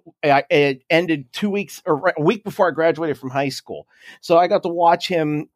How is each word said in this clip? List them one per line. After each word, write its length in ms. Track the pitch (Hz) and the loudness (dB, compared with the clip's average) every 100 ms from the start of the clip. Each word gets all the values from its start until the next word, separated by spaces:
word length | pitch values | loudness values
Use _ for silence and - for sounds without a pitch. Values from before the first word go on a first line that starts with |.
| - - | -18 -4
I, 200 | 151 139 - | 2 2 2
it 360 | 156 143 131 - | 2 2 0 -2
ended 420 | 165 170 156 135 | 0 0 -4 -6
two 160 | - 208 | -6 -4
weeks, 320 | 202 175 - | -4 -6 -8
or 300 | - 147 180 156 | -4 -2 -2 0
a 60 | |
week 220 | 156 226 | 0 0
before 240 | 202 - 180 | -2 -2 0
I 20 | |
graduated 480 | 147 165 156 165 135 | 2 0 0 -2 -6
from 100 | 131 | -6
high 220 | 135 143 | -4 -4
school. 360 | - - 73 - _ - - | -6 -12 -16 -16 _ -20 -12
So 160 | - 165 | 2 4
I 80 | 175 | 4
got 160 | 202 | 2
to 80 | 180 | -2
watch 360 | 170 170 175 - | 0 2 2 0
him 440 | 175 151 151 156 | 0 0 -2 -6